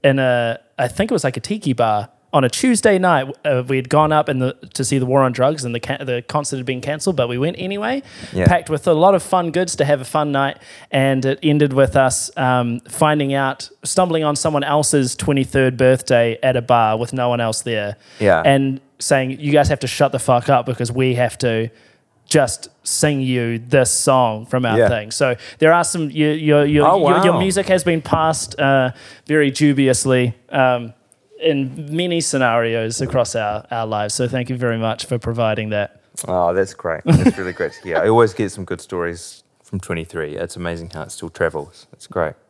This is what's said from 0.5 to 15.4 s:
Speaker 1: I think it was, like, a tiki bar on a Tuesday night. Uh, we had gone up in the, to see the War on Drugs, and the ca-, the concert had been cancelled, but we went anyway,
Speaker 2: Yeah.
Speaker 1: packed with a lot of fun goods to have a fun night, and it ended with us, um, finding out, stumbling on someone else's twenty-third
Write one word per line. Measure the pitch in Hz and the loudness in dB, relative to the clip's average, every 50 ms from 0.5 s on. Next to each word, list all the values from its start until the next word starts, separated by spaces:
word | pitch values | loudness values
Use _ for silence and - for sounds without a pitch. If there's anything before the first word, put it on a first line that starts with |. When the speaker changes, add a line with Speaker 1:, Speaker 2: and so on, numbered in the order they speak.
| 113 - _ _ _ | -4 -6 _ _ _
Speaker 1:
I | - 131 | -4 -4
think | 120 - - 202 220 | -4 0 -2 -2 0
it | 262 | 0
was, | 170 - | 0 0
like, | 139 - | -2 -4
a | - | -4
tiki | - - 208 214 - 143 127 | -6 -6 -8 -4 -2 -4 0
bar | 117 120 110 107 104 104 - _ _ _ _ - | 0 0 0 0 -2 -4 -8 _ _ _ _ 0
on | 147 131 | 2 2
a | 123 | 2
Tuesday | - - - 254 240 208 - 214 202 185 | 0 0 0 0 0 2 4 2 2 4
night. | 185 180 170 139 135 135 139 _ - | 4 2 2 2 0 -4 -10 _ -2
Uh, | 151 135 127 127 | -2 0 0 0
we | 127 135 | 0 -2
had | 131 127 127 | -2 -2 2
gone | - 151 156 151 | 2 2 4 4
up | 156 151 151 | 2 2 2
in | - 139 127 | 0 -2 0
the, | 127 127 - _ - - _ | -2 -2 -4 _ -18 -12 _
to | - 135 | -6 -2
see | - 139 135 | 0 0 0
the | 127 | 0
War | 127 127 139 131 | 2 4 4 4
on | 127 | 2
Drugs, | 117 123 123 139 160 151 127 | 2 2 0 0 0 -2 -6
and | 120 117 | -6 -8
the | 117 | -8
ca-, | - - 135 - 143 | -6 -6 -8 -8 -6
the | 127 123 120 - | -6 -6 -8 -8
concert | - - 151 143 - 143 | -6 -6 -6 -4 -4 -8
had | 131 127 | -6 -6
been | 123 131 123 | -6 -8 -6
cancelled, | 123 139 143 - - 196 175 | -6 -8 -8 -4 -4 -2 0
but | 139 127 120 | 0 -2 -2
we | 120 | -2
went | 123 139 165 175 | -2 -4 -4 -4
anyway, | - 185 185 202 202 208 226 262 277 269 - - - - - - | -6 -8 -8 -6 -6 -4 -4 -4 -6 -8 -12 -20 -20 -18 -8 -4
Speaker 2:
Yeah. | 180 180 | 2 4
Speaker 1:
packed | - 180 170 - - | 4 4 4 2 -2
with | 156 147 - | -6 -2 0
a | 180 160 | 0 2
lot | 151 170 196 196 | 4 6 4 4
of | 180 - | 2 0
fun | - 190 180 175 165 | 0 0 0 0 0
goods | 147 180 185 170 - | -2 -2 -2 -2 -2
to | - 143 | -2 0
have | 143 147 135 | 0 0 -2
a | 127 | -2
fun | - - 156 151 147 | -4 -2 -2 -2 0
night, | 139 139 139 139 - - - - - - - _ | 0 0 0 -2 -4 -8 -20 -20 -20 -20 -14 _
and | - 139 135 135 135 131 127 | 0 0 2 2 2 0 0
it | 135 131 - | -2 -2 0
ended | - 151 147 151 147 143 131 | 0 2 4 4 2 2 4
with | 135 139 127 - | 4 4 4 4
us, | 139 135 127 - - - - - | 2 2 4 2 -2 -6 -8 -4
um, | - 135 127 127 123 120 120 117 123 _ - | -2 0 2 2 2 0 -2 -4 -6 _ -10
finding | - - 160 151 151 151 143 139 139 | 0 2 2 2 2 2 0 0 0
out, | 139 135 135 135 - - - _ _ - | 0 -2 -2 -4 -6 -14 -18 _ _ -10
stumbling | - - 190 185 180 160 160 156 | -2 0 0 0 2 0 0 0
on | 147 147 | 0 -2
someone | - - 160 151 143 139 | 0 -2 -2 -2 -2 -2
else's | 151 143 151 147 - - 143 131 123 - | 0 0 0 2 2 2 2 0 0 -4
twenty-third | - - - 143 135 | -4 -2 -2 0 0